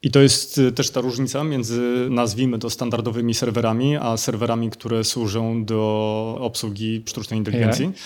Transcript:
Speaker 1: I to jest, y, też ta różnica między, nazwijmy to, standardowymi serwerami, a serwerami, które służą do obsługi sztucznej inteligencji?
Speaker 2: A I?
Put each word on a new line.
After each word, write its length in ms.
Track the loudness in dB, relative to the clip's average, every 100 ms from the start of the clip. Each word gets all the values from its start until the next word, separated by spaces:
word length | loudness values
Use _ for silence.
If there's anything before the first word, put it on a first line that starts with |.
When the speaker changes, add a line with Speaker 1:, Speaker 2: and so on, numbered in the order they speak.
Speaker 1:
I 80 | 2
to 100 | 6
jest, 380 | 8 6 0 2
y, 140 | 2
też 180 | 2 -2
ta 100 | -2
różnica 440 | -2 -2 -2 -2
między, 600 | -2 -2 -2 -2 0 0 0
nazwijmy 480 | 0 0 0 0 0
to, 120 | -4
standardowymi 640 | -4 -2 -2 -2 -2 0
serwerami, 600 | 0 0 2 2 2 2 0
a 200 | 0 -2
serwerami, 540 | -2 -2 0 0 -2
które 340 | -6 -2 0
służą 600 | 0 -2 -2 0 -2 -2
do 720 | -2 0 0 0 0 -2 -4 -4
obsługi 640 | -6 -4 -6 -6 -4 -4 -6
sztucznej 320 | -10 -4 -2
inteligencji? 480 | 0 2 2 2 0
Speaker 2:
A 20 |
I? 40 | -4